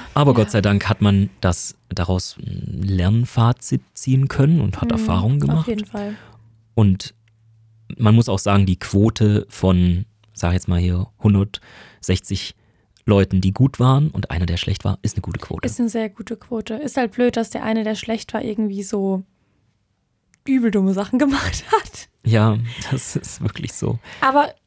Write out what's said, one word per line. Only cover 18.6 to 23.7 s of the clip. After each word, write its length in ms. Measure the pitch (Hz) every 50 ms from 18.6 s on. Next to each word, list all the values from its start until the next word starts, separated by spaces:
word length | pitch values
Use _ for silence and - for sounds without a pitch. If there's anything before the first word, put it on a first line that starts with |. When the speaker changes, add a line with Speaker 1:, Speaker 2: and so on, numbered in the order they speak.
| 220 208 196 196 202
Speaker 2:
so 400 | 196 - 202 196 196 190 190 190 - _ _ _ _ _ _ _ _ _ _ _ _ _ _ _ _ _ _ _ _ _ _ _
übel 240 | - 269 262 233 226
dumme 220 | 196 208 190 190 196
Sachen 240 | 190 202 - - 247
<laughs> 0 |
gemacht 460 | 294 277 277 277 - - - - - - -
hat. 360 | 427 - - - - - - _ _ -
Speaker 1:
Ja, 340 | - 110 110 107 113 107 110 120 117 117 - - -
das 260 | 135 131 - - -
ist 240 | - - - - -
wirklich 320 | - 110 - - - -